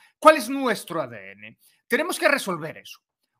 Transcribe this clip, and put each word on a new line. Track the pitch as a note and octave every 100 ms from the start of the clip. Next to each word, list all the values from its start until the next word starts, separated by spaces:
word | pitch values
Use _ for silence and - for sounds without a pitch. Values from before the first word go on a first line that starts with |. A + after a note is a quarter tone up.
| _ _
¿Cuál | D4+ D#4
es | A3+
nuestro | C#4 B3+ G3+ - E3
A | C3
D | A2+ F#2+
N? | G2 G#2+ - _ _ -
Tenemos | B3 E4+ -
que | D#4+
resolver | C#4 G3+ F3 D3+ G2+
eso. | G2 - _ _ _ _